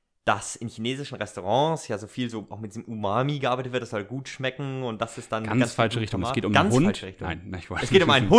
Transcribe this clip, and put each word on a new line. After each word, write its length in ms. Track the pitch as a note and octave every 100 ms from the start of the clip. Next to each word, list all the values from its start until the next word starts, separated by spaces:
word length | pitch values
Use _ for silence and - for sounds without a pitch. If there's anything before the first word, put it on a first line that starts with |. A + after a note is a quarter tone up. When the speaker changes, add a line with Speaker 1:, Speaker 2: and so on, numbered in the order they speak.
| _ _ -
Speaker 1:
dass 320 | G#2 - -
in 100 | A#2
chinesischen 480 | - A2+ C3 C#3 A#2+
Restaurants 720 | G2+ - F#2 A#2 D#3 D#3+ -
ja 100 | G#2+
so 80 | G2+
viel 220 | - B2
so 180 | A2 F#2+
auch 100 | G2
mit 120 | A2
diesem 120 | A#2
Umami 560 | - A2 G2+ G#2+ C3+ D3
gearbeitet 320 | C3 B2+ B2+
wird, 100 | B2
das 100 | A#2
soll 120 | A2
gut 240 | G2 C3 C3
schmecken 560 | - C3 - C#3 C3
und 180 | B2+ A2
das 160 | A2+ -
ist 140 | -
dann 140 | A2 G#2+
Speaker 2:
Ganz 140 | A2+
Speaker 1:
ganz 120 | A#2
viel 40 | -
Speaker 2:
falsche 220 | A2+ A#2
Richtung. 200 | G#2+ F#2
Es 120 | F#2
Speaker 1:
Glutamat. 20 | B2+
Speaker 2:
geht 100 | G2+
um 60 |
Speaker 1:
Ganz 200 | G#2+ F#3 B2
Speaker 2:
Hund. 100 | F3+
Speaker 1:
falsche 200 | F#3+ F#2+
Richtung. 200 | F#2 E2
Speaker 2:
Nein, 140 | D#2+ F#2+
nein, 140 | F#2
ich 80 | -
wollte 140 | F2+ -
Speaker 1:
Es 40 |
geht 120 | F#3+
um 60 | E3
Speaker 2:
nicht 60 | C#3
Speaker 1:
einen 120 |
Speaker 2:
wissen. 80 | -